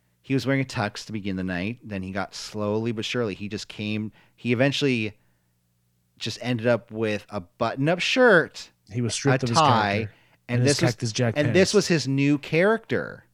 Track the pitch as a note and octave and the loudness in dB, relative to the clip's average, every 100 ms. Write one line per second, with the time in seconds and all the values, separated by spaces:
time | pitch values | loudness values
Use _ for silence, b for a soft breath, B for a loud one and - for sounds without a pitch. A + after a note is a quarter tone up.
0 | _ _ - C3+ A#2 C3+ C3 B2 G#2 - | _ _ -4 -2 0 -2 -2 -2 -4 -4
1 | - G#2+ G2 F#2+ F#2 F2+ G2 A#2+ - G2+ | -10 -8 -6 -4 -4 -4 -4 -8 -10 -10
2 | F#2+ F#2+ F#2 - - G#2+ G#2 G#2+ A2+ A2+ | -6 -6 -8 -10 -12 -6 -2 -2 -2 -4
3 | G#2+ B2 A2+ F#2 G2+ G2+ - - G#2+ G#2+ | -4 -4 -4 -4 -8 -10 -12 -8 -6 -4
4 | G#2+ b b b A#2+ A#2+ C#3 C3+ C#3+ B2 | -6 b b b -2 2 2 2 0 0
5 | G#2+ - _ _ _ _ _ _ _ _ | -2 -8 _ _ _ _ _ _ _ _
6 | _ _ - - A#2 B2 A2+ A#2 - A2 | _ _ -10 -6 -4 -2 2 0 -2 -4
7 | A2 G#2 - G#2 F2+ _ A2+ G#2+ C#3+ F3 | -2 -2 -6 -10 -10 _ -4 0 0 0
8 | E3+ C4 B3 F#3 C3 - - _ _ G2+ | 0 4 6 6 4 -4 -20 _ _ -4
9 | A#2 - C#3 C3 B2 A#2 C#3 A#2 G#2 G2+ | -4 0 2 2 2 4 6 4 2 0
10 | A2 b b b - B2 B2+ C#3+ B2 A#2 | -4 b b b -4 0 2 2 2 0
11 | A#2+ G#2+ A#2+ A2 C#3+ E3 F#3 G#3 F3+ E3 | -4 0 0 0 2 4 4 4 2 2
12 | B2 C3+ C#3+ D3 - D#3 F#3+ A3+ - G#2+ | 2 2 2 2 0 2 2 2 -2 -4
13 | A#1+ G1+ - | -4 -10 -20